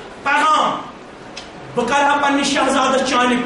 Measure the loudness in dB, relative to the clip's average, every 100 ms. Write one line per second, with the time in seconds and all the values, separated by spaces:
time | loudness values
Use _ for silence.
0 | -16 -6 0 2 4 4 2 -4 -10 -16
1 | -20 -18 -16 -16 -16 -16 -8 -4 0 2
2 | 4 2 2 0 0 0 2 2 2 2
3 | 2 2 2 2